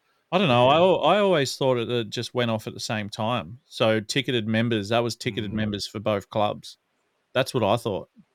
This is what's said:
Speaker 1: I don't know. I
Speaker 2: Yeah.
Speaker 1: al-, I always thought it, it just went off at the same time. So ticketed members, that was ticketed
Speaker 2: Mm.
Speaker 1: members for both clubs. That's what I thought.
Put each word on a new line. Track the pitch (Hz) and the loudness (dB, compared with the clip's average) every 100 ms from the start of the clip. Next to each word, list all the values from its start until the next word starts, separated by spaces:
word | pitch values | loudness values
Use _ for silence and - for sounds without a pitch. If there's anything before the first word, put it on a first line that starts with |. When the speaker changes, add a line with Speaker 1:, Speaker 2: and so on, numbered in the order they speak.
| _ _ - | _ _ -4
Speaker 1:
I | 180 | 0
don't | 175 | 2
know. | 120 127 | 4 6
I | |
Speaker 2:
Yeah. | 156 | 6
Speaker 1:
al-, | 185 160 | 4 4
I | 151 202 | 2 2
always | 202 160 131 - | 2 2 0 0
thought | 135 120 | 0 0
it, | 110 | 0
it | 120 104 | -4 -4
just | 127 113 | -8 -6
went | 127 117 | -2 -2
off | 110 117 | -2 -6
at | |
the | - | -10
same | - 110 101 | -6 -6 -6
time. | - 110 120 78 120 _ | -4 -4 -4 -6 -14 _
So | - 113 110 | 0 2 2
ticketed | 104 139 - 120 110 | 0 -4 0 0 0
members, | 110 117 110 98 | 0 2 0 0
that | 117 | 0
was | 117 | 0
ticketed | - 127 110 104 | -4 -6 -6 -4
Speaker 2:
Mm. | |
Speaker 1:
members | 107 107 98 - | -4 -4 -4 -8
for | 107 | -6
both | 107 101 - | -2 -2 -2
clubs. | 110 104 - - - _ _ _ _ _ | 0 0 -2 -12 -20 _ _ _ _ _
That's | 123 - | -4 -2
what | 127 | 0
I | 101 113 | 2 2
thought. | 113 90 - _ _ | 0 -6 -8 _ _